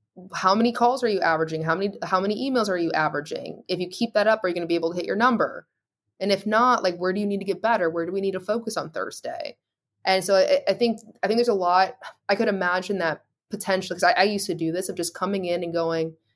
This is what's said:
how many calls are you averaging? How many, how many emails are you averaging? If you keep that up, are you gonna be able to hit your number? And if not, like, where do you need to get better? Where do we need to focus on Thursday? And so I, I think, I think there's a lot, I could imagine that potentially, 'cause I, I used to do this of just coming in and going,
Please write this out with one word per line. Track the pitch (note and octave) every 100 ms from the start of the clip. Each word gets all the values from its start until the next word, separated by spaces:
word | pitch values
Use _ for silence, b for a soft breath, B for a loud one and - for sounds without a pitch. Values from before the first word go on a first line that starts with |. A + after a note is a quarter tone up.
| _ - F3+
how | - F#3
many | G#3 A#3+
calls | A#3 A#3+ C4
are | A#3+
you | G3
averaging? | E3 D#3+ D#3+ D#3+
How | D#3+
many, | E3 G3+ -
how | E3 F#3
many | G3 G#3+ C4+
emails | B3+ G#3
are | F3+
you | E3
averaging? | D#3+ D#3 D3 D3 - - - -
If | F3+
you | F3+
keep | - A#3
that | G#3+ G#3
up, | A3
are | F3+
you |
gonna | E3+ E3
be | E3+
able | E3
to | F3+
hit | -
your | G3
number? | B3 A3+ D#3+ - - _ _ _ _ -
And | G3
if | G3 G3+
not, | G#3+ B3+ A#3+
like, | F#3 E3+
where | F#3
do | G3
you | G#3
need | G3
to |
get | G3 F#3
better? | A3 A3 E3
Where | E3+ E3
do |
we | G3
need | G3
to | F#3
focus | - A3+ A3+ E3+
on | C#3
Thursday? | A#2+ F2 - B2 - - - _ _ _ _
And | - F#3+
so | F#3 F#3+
I, | - F#3 -
I |
think, | G3 A#3 A3 - -
I | F#3+
think | A3+
there's | A#3+
a |
lot, | G3 F3 F3+ F#3 - B - -
I | G3+
could | A3
imagine | G3 F3+ F#3 F#3 G3
that | E3 C#3+ _ _ _
potentially, | G#3 - F#3+ F3+ F3
'cause |
I, | F3+
I | F3
used | G3+ G3+ G3
to |
do | D#3+ E3
this | E3+ F#3+
of | F3+
just | E3+
coming | - F#3 G3
in | F3+ F3
and | F3
going, | E3 E3 E3 D#3+ D#3+ _